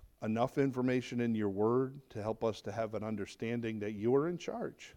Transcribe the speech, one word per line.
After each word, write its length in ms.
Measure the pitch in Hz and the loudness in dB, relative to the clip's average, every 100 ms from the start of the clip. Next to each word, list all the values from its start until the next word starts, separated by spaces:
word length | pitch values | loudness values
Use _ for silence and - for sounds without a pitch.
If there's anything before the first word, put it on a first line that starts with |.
| - _ | -20 _
enough 380 | 110 110 123 - | -2 2 2 2
information 600 | 139 127 127 127 123 123 | 0 2 2 2 0 0
in 160 | 117 110 | 0 2
your 120 | 104 | 0
word 520 | 98 110 123 131 143 - | 4 4 4 2 -4 -12
to 120 | 113 | -6
help 200 | 104 110 | -4 0
us 180 | 113 104 | -2 -2
to 100 | - | -6
have 220 | 101 110 | -4 -2
an 100 | 110 | -2
understanding 720 | 107 107 98 - 113 120 113 110 | -4 -4 -6 -6 -4 -2 -2 -4
that 120 | 104 | -4
you 240 | 104 110 135 | 0 4 4
are 100 | 160 | 2
in 120 | 175 | -4
charge. 580 | - 233 - - - | -6 -6 -6 -8 -18